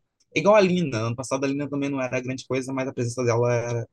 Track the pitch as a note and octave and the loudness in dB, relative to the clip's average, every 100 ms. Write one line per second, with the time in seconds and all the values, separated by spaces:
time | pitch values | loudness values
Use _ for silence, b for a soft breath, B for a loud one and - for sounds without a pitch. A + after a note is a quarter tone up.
0 | _ _ _ - E3+ G#3+ F#3+ F3+ D#3 A2+ | _ _ _ 0 6 6 6 2 0 -2
1 | A#2 B2 B2+ C3+ C#3 C#3+ C#3+ C#3+ C#3 C#3 | -2 -4 -4 -2 0 -2 -4 -4 -2 -2
2 | B2+ B2+ B2+ C3 - C3 B2+ C3+ C3 C3 | -2 -4 -4 -8 -4 -4 -2 -4 -4 -4
3 | A#2 A#2 A#2+ A#2 A#2+ A#2+ A#2+ A#2 A2+ | -4 0 2 2 2 2 0 -4 -6